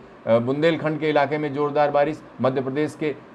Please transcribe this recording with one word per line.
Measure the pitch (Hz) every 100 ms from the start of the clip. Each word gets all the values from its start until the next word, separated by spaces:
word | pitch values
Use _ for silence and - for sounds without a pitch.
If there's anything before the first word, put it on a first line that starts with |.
| - - -
अ, | 117
बुंदेलखंड | 120 143 165 156 156 156
के | 156
इलाके | 147 160 151
में | 151
जोरदार | 135 147 143 147
बारिश, | 143 147 156 - -
मध्य | 127 135
प्रदेश | 131 135 151 -
के | 151 - -